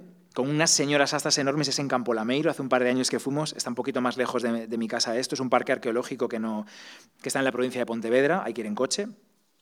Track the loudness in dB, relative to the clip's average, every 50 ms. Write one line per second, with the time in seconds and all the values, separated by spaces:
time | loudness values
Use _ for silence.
0 | -8 -16 -20 -20 _ _ -4 -4 -2 0 2 2 4 4 4 2 2 2 4 4
1 | 4 4 2 0 0 0 0 2 2 2 2 2 0 0 0 -2 0 0 0 0
2 | 2 0 0 0 0 0 0 2 2 2 0 0 0 2 2 4 4 4 4 2
3 | 2 0 0 -2 -2 -2 -2 -2 -2 -2 -4 -6 -6 -4 -4 -2 -4 -2 -2 0
4 | 0 0 0 0 -2 0 0 0 0 0 0 -2 -2 -4 -4 -4 -2 -2 -2 -2
5 | 0 0 0 -2 -2 -2 -2 -2 2 2 2 2 4 2 0 0 0 -2 -2 -2
6 | -2 -4 -4 -4 -2 -2 -2 -4 -4 -4 -4 -6 -8 -10 -16 -20 -20 -20 -20 -20
7 | -20 _ _ _ -8 -4 -2 0 0 0 2 0 -2 -2 -2 -4 -4 -2 -4 -4
8 | 0 2 4 4 4 4 2 0 -2 -4 -6 -6 -6 -4 -2 -2 0 0 0 -4
9 | -4 -6 -10 -16 _ _ _ _ _ _ _ _